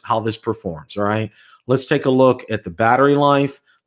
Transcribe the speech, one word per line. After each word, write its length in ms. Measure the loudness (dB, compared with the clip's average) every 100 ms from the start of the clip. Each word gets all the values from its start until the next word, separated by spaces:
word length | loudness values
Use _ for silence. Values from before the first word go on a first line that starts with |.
how 160 | -4 -4
this 160 | -4 -6
performs. 600 | -6 -6 -8 -12 -10 -4
All 80 |
right. 260 | -2 -2 -6 _ _ _ -2
Let's 200 | -2 0
take 180 | -2
a 60 | 2
look 340 | 4 4 2 -4
at 140 | -8
the 60 | -8
battery 440 | -2 2 4 2
life. 480 | 4 2 2 0 -6 _ _